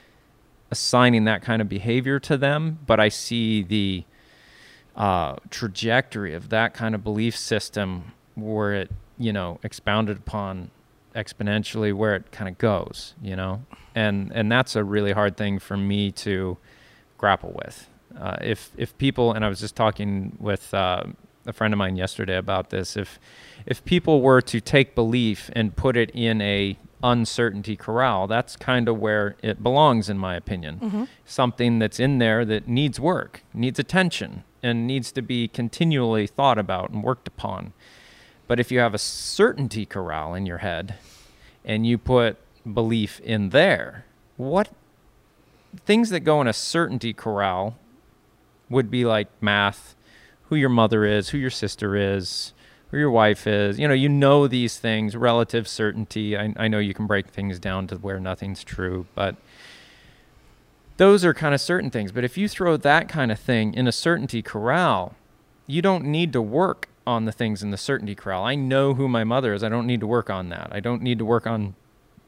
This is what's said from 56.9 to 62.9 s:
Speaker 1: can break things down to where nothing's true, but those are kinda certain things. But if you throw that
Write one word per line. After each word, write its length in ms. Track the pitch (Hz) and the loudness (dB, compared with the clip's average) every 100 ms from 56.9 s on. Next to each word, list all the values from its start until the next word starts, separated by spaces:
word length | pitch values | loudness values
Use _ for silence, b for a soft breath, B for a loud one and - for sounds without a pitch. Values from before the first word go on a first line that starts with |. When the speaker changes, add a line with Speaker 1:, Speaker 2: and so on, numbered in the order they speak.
Speaker 1:
can 120 | 98 104 | -2 0
break 200 | 101 - | 0 -2
things 320 | - 98 90 | -6 -6 -4
down 280 | 98 92 95 | -4 -4 -6
to 80 | 92 | -8
where 220 | 98 95 | -6 -6
nothing's 440 | 92 95 98 95 | -6 -6 -8 -10
true, 420 | - - 92 92 90 - | -10 -6 -4 -4 -6 -4
but 200 | 98 - B B B B B B B B B _ - _ _ _ - - | -4 -4 B B B B B B B B B _ -20 _ _ _ -12 6
those 260 | 190 202 | 8 8
are 100 | 175 | 6
kinda 240 | - 156 143 | 2 2 0
certain 320 | - 180 - | 0 -2 -2
things. 220 | 117 98 | -4 -4
But 120 | 113 | -2
if 140 | 123 180 | -4 -2
you 100 | 202 | -4
throw 300 | - 180 156 | 0 2 2
that 300 | 143 | 4